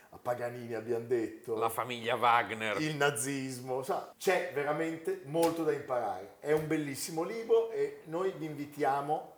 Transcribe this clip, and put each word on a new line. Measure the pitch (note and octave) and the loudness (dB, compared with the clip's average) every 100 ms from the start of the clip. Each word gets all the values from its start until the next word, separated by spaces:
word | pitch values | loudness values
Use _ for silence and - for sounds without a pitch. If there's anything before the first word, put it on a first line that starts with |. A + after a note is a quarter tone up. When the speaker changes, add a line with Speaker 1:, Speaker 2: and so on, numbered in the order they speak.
| - | -20
Speaker 1:
a | - | -8
Paganini | B2 A#2+ A#2+ B2 A#2 | -4 -4 -4 -8 -6
abbiamo | A2 A2+ A#2 A#2+ | -6 -2 -2 2
detto, | A#2+ G#2+ - A#2+ A2 | 2 2 -4 -4 0
Speaker 2:
La | A2+ | 0
famiglia | - A#2+ A#2+ A2+ A#2+ | 0 -2 -2 0 4
Wagner. | A#2+ A#2 G2+ A2 A2 G2+ | 6 6 4 -2 0 0
Speaker 1:
il | D#3 D3 | 0 2
nazismo, | C#3+ A#2 C3 C#3 C3 B2 C3 B2+ | 2 2 -2 -4 -4 -6 -4 -4
sa, | - E3 - - | -2 -4 -4 -2
c'è | G3 F3+ - | 2 2 0
veramente | C#3 C#3+ D#3 E3 D#3+ F#3 F#3+ C3+ | -2 0 0 -2 -2 -4 -4 -2
molto | E3 E3 E3 | 2 4 4
da | D3+ | 0
imparare. | C#3 C3+ B2 G#2+ F#2 G2+ - | 0 0 0 0 -4 -10 -8
È | C#3+ | 2
un | D#3 D3+ | 2 2
bellissimo | D#3 C#3+ C3 - D#3+ | 0 0 -4 -4 -2
libro | F3+ A3+ A3 A3+ A3+ | -2 -4 4 4 4
e | C#3+ C#3+ - D#3+ | 0 -2 -4 -6
noi | E3 F#3+ D#3 | -2 -2 -2
vi | D#3 | -6
invitiamo | C#3+ C#3+ C#3+ C#3 C#3 D3 D#3+ - | -6 -8 0 2 2 0 -2 -4